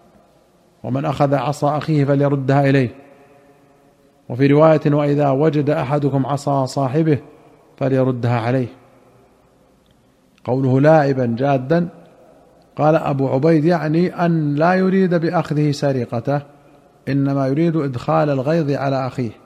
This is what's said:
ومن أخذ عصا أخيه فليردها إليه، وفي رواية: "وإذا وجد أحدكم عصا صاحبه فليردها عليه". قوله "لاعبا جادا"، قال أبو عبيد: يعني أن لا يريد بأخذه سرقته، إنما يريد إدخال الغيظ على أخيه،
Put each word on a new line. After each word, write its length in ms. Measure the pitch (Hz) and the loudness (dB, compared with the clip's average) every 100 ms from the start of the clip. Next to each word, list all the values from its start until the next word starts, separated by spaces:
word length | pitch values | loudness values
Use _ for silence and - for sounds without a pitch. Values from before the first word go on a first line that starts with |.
| _ _ _ _ _ _ _ _ | _ _ _ _ _ _ _ _
ومن 220 | 120 131 151 | -6 -4 -4
أخذ 300 | 131 143 139 | 0 0 0
عصا 420 | 131 139 147 147 | -2 -2 -2 -2
أخيه 280 | - 151 139 | -2 0 2
فليردها 640 | 143 139 143 131 139 139 | 2 2 0 2 2 4
إليه، 260 | 139 120 - - - - - _ _ _ _ _ _ _ _ - | 2 0 -6 -20 -20 -20 -20 _ _ _ _ _ _ _ _ -12
وفي 180 | 123 139 | 0 2
رواية: 340 | 147 160 156 151 | 6 4 4 2
"وإذا 440 | 147 147 143 143 | 0 0 0 0
وجد 400 | 135 156 147 139 | 2 0 0 -2
أحدكم 560 | 151 135 147 139 135 127 | -2 -2 -2 0 -2 -2
عصا 400 | 143 - 139 127 | -4 -2 -2 -2
صاحبه 520 | - 135 147 160 135 - - - - _ _ | -2 -2 0 0 0 -4 -20 -20 -20 _ _
فليردها 640 | 135 131 131 127 117 120 | -2 0 0 -2 -2 -2
عليه". 280 | 113 131 120 - _ _ _ _ _ _ _ _ _ _ _ _ _ _ _ _ | 0 -2 -4 -10 _ _ _ _ _ _ _ _ _ _ _ _ _ _ _ _
قوله 380 | - 131 135 135 | -6 -2 2 4
"لاعبا 540 | 147 160 139 131 120 117 | 6 6 4 0 -2 0
جادا"، 520 | 139 135 127 170 170 - - - - - _ _ _ - | 0 0 0 0 0 -8 -20 -20 -20 -20 _ _ _ -2
قال 200 | 147 160 | 2 2
أبو 320 | 147 139 135 | 0 -2 -2
عبيد: 380 | 131 156 165 156 | 0 2 2 2
يعني 600 | 175 151 160 180 - 175 | 0 0 0 -2 -2 -2
أن 300 | 165 147 143 | 0 -2 0
لا 180 | 170 | 0
يريد 400 | 185 190 190 185 175 | 2 2 2 2 0
بأخذه 560 | 160 170 156 151 151 | 0 -2 -2 0 0
سرقته، 680 | 135 143 131 117 120 123 143 143 - - - _ _ - | 0 -2 -2 -4 -6 -4 -4 -6 -20 -20 -20 _ _ -4
إنما 380 | 139 139 139 135 | -2 0 0 -2
يريد 280 | 139 170 160 | 0 0 0
إدخال 540 | 143 123 - 160 151 | -4 -6 -2 0 0
الغيظ 420 | 139 127 170 143 | -2 0 -2 -2
على 360 | 131 135 135 131 | -2 -2 -4 -4
أخيه، 240 | - 117 - | -6 -8 -8